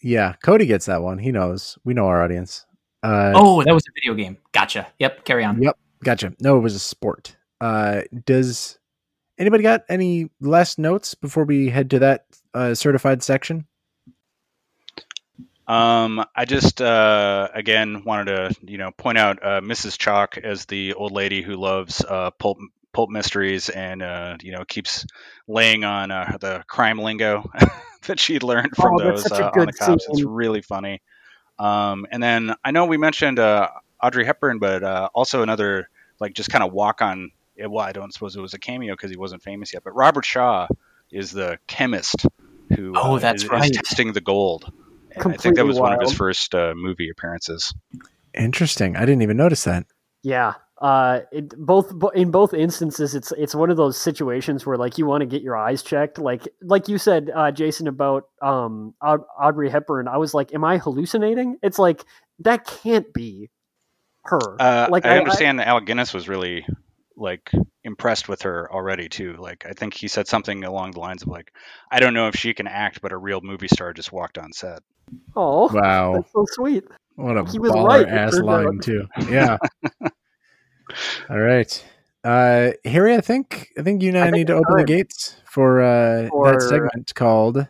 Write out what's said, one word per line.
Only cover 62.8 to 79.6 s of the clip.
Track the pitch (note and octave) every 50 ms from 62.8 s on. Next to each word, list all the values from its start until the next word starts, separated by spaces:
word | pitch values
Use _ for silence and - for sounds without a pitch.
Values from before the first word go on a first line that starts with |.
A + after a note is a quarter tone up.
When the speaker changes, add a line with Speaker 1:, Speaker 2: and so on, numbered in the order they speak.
| - A3 A#3 A3 - -
Speaker 4:
be | _ - A#2+ A2+ G2+ F#2+ G#2 G#2+ _ _ _ _ _ _ _ _ _ _ _ _ _ _ _
her. | - F#3 D#3+ A#2+ G#2 F#2+ G#2+
Speaker 3:
Uh, | C3 B2+ B2 A#2+ A#2+ B2
Speaker 4:
Like, | F3 F3+ - -
Speaker 3:
I | -
Speaker 4:
I, |
I | -
Speaker 3:
understand | - - - - - C#3+ C3+ B2+
that | A2+ G#2+
Alec | B2 A#2+ G#2 G2
Guinness | A#2 B2 B2 B2+ -
was | F#2+ F2 F2+
really, | G2 F#2+ F#2 F2 F2 E2+ E2 - F2 - _ _ _ _ _ _ _
like, | - A2 F#2 F2+ F2 _ - - - - - _ _ _
impressed | A#2 G#2+ _ - A#2+ A2+ - - -
with | G2+ - -
her | F#2+ F2+ E2+ E2+ -
already | - F#2+ F#2 F#2+ F#2+ F2+ E2 E2
too. | - - G2 F2+ E2+ E2
Like, | - E2+ F2 _ -
I | - G2+
think | - - G#2+ -
he | - - G#2
said | - - G2+ -
something | - A2+ G2+ - G#2 G2 F#2+
along | F#2 F#2+ F#2+ F#2 F#2
the | F#2 F2
lines | E2 F2+ F#2 F#2 -
of, | -
like, | F2+ F2 E2+ _ _ - - - - - - _
"I | - B2+
don't | B2+ B2+ A#2+
know | A#2 A#2 A2
if | G2+
she | - - A#2 A2+
can | - G#2 G2+
act, | F#2 G2+ G#2 G2+ - -
but | - G2
a | F#2 F#2
real | F#2 G2 G2 F#2+
movie | F2+ F#2+ G2 F#2 G2 F#2
star | - - F2+ F2 E2+
just | E2 E2 -
walked | - F#2 F2 D#2+ _ -
on | D#2 D#2 E2
set." | - - F#2 E2+ - _ _ _ _ _ - - - _ - - A3+
Speaker 4:
Oh, | F#3+ D3+ C#3 D#3+ G#3+ - G#2+
Speaker 1:
Wow. | G#2 G2+ F#2+ F#2+ F#2+ F#2 F#2 F#2
Speaker 4:
that's | - F3 _ _
so | G#3+ G#3 G3+
sweet. | - - B3 C#4 D4 G#3+ - - - _ _ _ _
Speaker 1:
What | - C3 B2+ A#2 G#2+
a | F#2+ F2
Speaker 4:
He | - A3
was | A3 A#3
Speaker 1:
baller | - - A2+ G#3+
Speaker 4:
right, | G#3+ F#3
it | - -
Speaker 1:
ass | G#2+ A2 G#2 A2 G#2+
Speaker 4:
turned | - -
Speaker 1:
line | G#2+ - G#2+ G#2+ G2
Speaker 4:
out. | G2 G2 -
Speaker 1:
too. | - A2+ G#2 G2 G2 - - - G2
Yeah. | A2+ C3+ C3+ B2 A2+ G#2